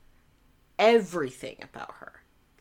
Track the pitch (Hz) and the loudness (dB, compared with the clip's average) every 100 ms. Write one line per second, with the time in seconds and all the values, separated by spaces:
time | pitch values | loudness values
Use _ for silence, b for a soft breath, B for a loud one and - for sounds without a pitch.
0 | - _ _ _ _ _ _ - 214 233 | -20 _ _ _ _ _ _ 2 4 4
1 | 185 175 131 - - - - - - - | 2 -6 -6 -8 -16 -16 -18 -16 -16 -18
2 | - - _ _ _ _ | -20 -20 _ _ _ _